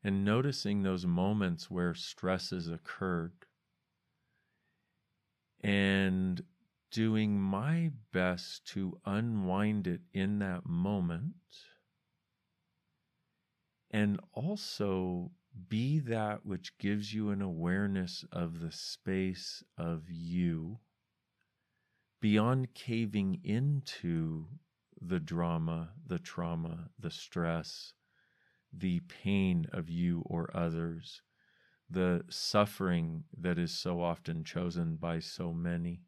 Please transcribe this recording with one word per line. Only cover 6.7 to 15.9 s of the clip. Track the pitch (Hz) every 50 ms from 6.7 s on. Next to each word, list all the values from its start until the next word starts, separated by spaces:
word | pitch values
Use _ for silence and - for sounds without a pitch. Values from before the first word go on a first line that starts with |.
| _ _ _ _
doing | - 117 110 110 110 107 107 107 104 101
my | 98 98 98 98 117 143 160 170 170 160 139 120 107 _ -
best | 92 92 92 90 87 - - - - _ -
to | - 98 98 92 87 - _
unwind | 101 98 104 113 120 113 107 98 92 92 95 104 107 107 104 95 90
it | 87 - - _ _
in | 98 95 98 104 104
that | 101 95 90 90 -
moment | - 85 85 90 98 104 101 90 85 85 82 113 165 - - _ _ - - - - - _ _ _ _ _ _ _ _ _ _ _ _ _ _ _ _ _ _ _ _ _ _ _ _ _ _ _ _ _ _ _ _ _ _ _ _ _ _ _ _ _ _ _
and | - 107 104 101 101 95 - -
also | _ - 131 175 208 208 - - - - 107 101 95 95 92 90 90 87 87 85 - _ _ _ - 110 90 90
be | 110 110 120 135